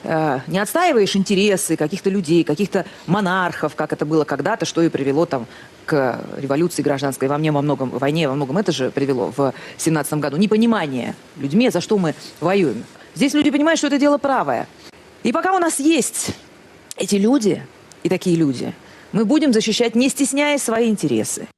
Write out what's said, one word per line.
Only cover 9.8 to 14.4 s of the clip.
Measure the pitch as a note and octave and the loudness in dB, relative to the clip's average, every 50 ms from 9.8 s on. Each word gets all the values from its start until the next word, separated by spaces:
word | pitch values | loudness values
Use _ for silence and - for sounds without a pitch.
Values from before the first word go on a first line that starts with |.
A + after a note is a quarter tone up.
| - E3 D#3+ D3+ C#3 - D#3 D3+ | -2 0 0 0 -2 -2 -2 -2
году. | C#3+ C#3+ C3+ | -2 -2 0
Непонимание | D#3 G#3 G3+ A3 G#3+ A3+ A#3 A3 G#3 E3 C#3+ C3+ B2 - - - - - - - | 0 2 2 4 4 4 2 2 0 0 -4 -4 -6 -6 -6 -10 -12 -16 -20 -12
людьми, | - C3+ C#3 C#3+ G#3+ B3+ B3 | -8 -6 0 2 4 2 4
за | - F3 | 2 0
что | - - A3 G3+ | 0 0 0 2
мы | F3+ D#3 C#3 - - - - - | 2 0 -2 -6 -14 -20 -12 -4
воюем. | D3+ E3+ G3 G3+ F3+ C#3 G#2 - - - - - - - - | -2 0 2 2 2 0 -2 -4 -10 -14 -20 -20 -20 -16 -2
Здесь | D#3+ A3+ C#4+ - | 0 0 2 2
люди | D4 C#4+ D4 | 2 2 2
понимают, | C#4 C#4 D4 D#4+ E4 - | 2 2 2 2 2 2
что | - C#4+ | 0 0
это | C#4 C#4 | 2 2
дело | C#4 C#4+ C#4+ C#4+ | 4 4 2 2
правое. | - C#4 C4+ A#3 | 0 0 0 0